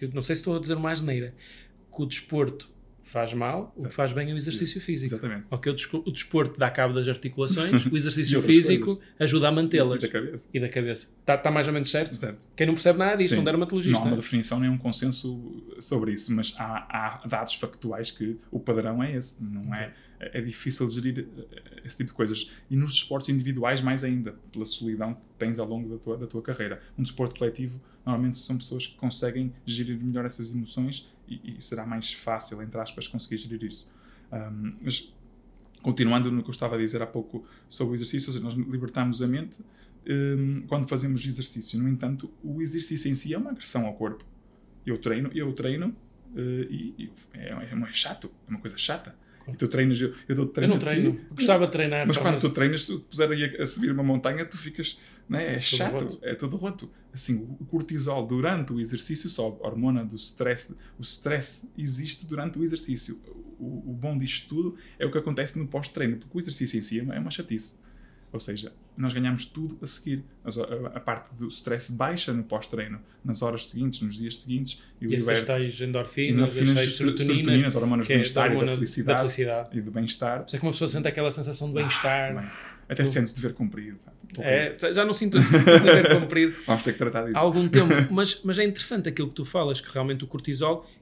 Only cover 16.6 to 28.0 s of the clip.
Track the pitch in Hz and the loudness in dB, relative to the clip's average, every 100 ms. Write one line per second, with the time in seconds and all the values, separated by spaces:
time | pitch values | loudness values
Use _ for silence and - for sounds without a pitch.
16.6 | 110 110 - 110 110 - 117 110 120 - | -6 -6 -6 -4 -4 -6 -4 -4 -4 -6
17.6 | 117 - 117 104 120 - 110 113 - 120 | -8 -8 -8 -6 -8 -6 -6 -6 -8 -6
18.6 | 123 113 110 120 139 131 127 - 107 104 | 0 0 0 -2 -2 -4 -6 -10 -8 -8
19.6 | 101 107 107 - - - - 131 117 - | -6 -6 -8 -12 -20 -16 -10 -6 -6 -6
20.6 | 135 127 123 117 127 127 131 131 - - | -6 -2 -2 -2 -2 -4 -8 -14 -18 -18
21.6 | - - 127 - 117 - 110 107 - - | -20 -18 -12 -6 -4 -2 -2 -2 -8 -12
22.6 | - 135 147 - - 139 143 139 127 127 | -2 0 2 0 0 -2 0 0 0 0
23.6 | 120 131 131 131 131 127 107 - - 110 | 0 2 2 0 0 -2 -2 -10 -12 -8
24.6 | 107 - 113 110 110 117 - - 113 113 | -6 -4 -4 -2 -4 -6 -12 -4 -2 -2
25.6 | 107 117 113 113 113 117 123 117 123 123 | -4 -4 -6 -8 -6 -6 -6 -6 -4 -4
26.6 | 104 98 - - 127 - 123 - 120 - | -4 -6 -10 -4 -4 -2 -2 0 -2 -2
27.6 | 127 131 - - | -8 -8 -16 -10